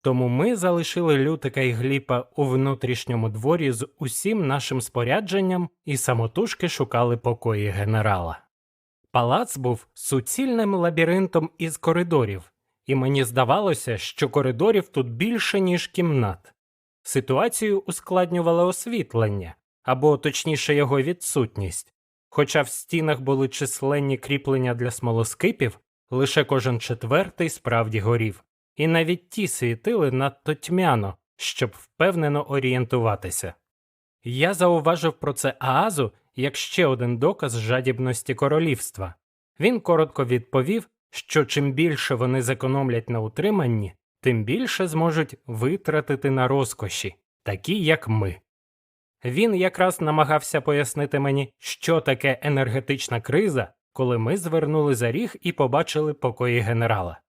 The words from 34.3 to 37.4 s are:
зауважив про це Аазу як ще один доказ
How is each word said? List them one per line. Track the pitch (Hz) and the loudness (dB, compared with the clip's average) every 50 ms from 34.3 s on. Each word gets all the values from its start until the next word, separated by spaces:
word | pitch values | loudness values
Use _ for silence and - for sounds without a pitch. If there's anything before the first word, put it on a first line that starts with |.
| 123 131 147 180 196 | 0 0 0 0 2
зауважив | 165 180 175 175 165 147 165 160 156 160 165 151 | 4 4 4 4 4 4 2 0 2 0 -2 -2
про | _ - 143 143 | _ -6 -4 -4
це | - - 135 - - | -2 -2 -4 -4 -2
Аазу | - 131 131 143 190 226 185 147 127 107 _ _ _ _ _ | -2 2 2 2 2 2 0 -2 -2 -2 _ _ _ _ _
як | - 127 139 - | -4 -4 -4 -4
ще | - - - - - 175 | -6 -8 -4 0 2 2
один | 143 135 117 123 120 120 | 2 2 0 -2 -2 -2
доказ | 113 135 170 202 - | 0 0 0 0 0